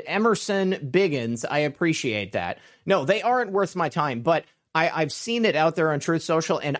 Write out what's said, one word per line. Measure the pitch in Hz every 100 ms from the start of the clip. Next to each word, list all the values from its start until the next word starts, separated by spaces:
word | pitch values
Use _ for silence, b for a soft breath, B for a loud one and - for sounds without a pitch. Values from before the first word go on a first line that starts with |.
| -
Emerson | 185 226 208 - 196 190 190 143
Biggins, | 160 196 143 117 117 -
I | 147
appreciate | 147 139 170 156 127 107 98
that. | 104 87 - b b -
No, | 185 135
they | 208
aren't | 220 254 220
worth | 196 190 180
my | 160
time, | 165 151 120
but | 120 160 - b b 160
I, | -
I've | 156 156
seen | - - 233 220
it | 151
out | 160 165
there | 160
on | 147
Truth | 160 165
Social, | - 165 160 165
and | 143 139